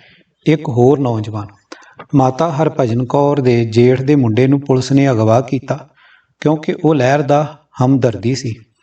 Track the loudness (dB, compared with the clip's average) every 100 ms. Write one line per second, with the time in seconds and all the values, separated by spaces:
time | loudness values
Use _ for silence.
0 | _ _ _ _ -2 -2 0 2 4 4
1 | 0 -4 -6 -10 -12 _ -20 -20 -20 -20
2 | -2 2 2 0 -4 -2 -2 -2 -2 -2
3 | -2 0 0 0 0 0 0 2 2 2
4 | 2 2 2 2 2 0 0 -2 0 0
5 | 2 2 2 2 0 -6 -6 -10 -12 _
6 | _ _ _ -6 -2 -2 -4 -2 0 2
7 | 2 0 0 0 -2 -10 _ -2 0 2
8 | 0 -2 -4 -4 -6 -10 _ _